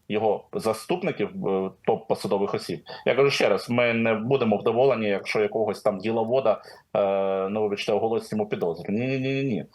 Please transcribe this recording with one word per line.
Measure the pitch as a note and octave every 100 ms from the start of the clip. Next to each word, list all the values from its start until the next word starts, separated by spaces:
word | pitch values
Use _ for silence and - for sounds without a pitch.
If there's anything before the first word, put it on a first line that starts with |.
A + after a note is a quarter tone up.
| -
його | G#2 A2 F#2+ -
заступників, | - A2 A2 - F3+ F3 - G#2 - F#2+
е, | F#2+ F#2+ - -
топ-посадових | A2 - - G#2 G2+ G2 G#2+
осіб. | - E2 - - -
Я | B2
кажу | C#3
ще | C3+ A2+
раз: | G2 -
ми | A#2+ A#2+
не | A2+ A2+
будемо | G#2+ A2+ C3+ A2+ G2+
вдоволені, | A#2+ A2+ C3+ A#2 G#2+
якщо | G2 - A2+
якогось | G#2 A2+ G#2+ F#2+
там | - G2
діловода, | G#2 A2+ A2+ C3 A#2+ G2 - - _ G#2+
е, | G2 G2 G2 F#2+ F#2+
ну, | G#2+
вибачте, | G#2+ G2+ -
оголосять | G#2 A2 A2+ -
йому | G#2+ G#2
підозру. | - F2+ E2 -
Ні, | G#2 B2+
ні, | C3+
ні, | C3 C3+
ні. | C#3 G#2 -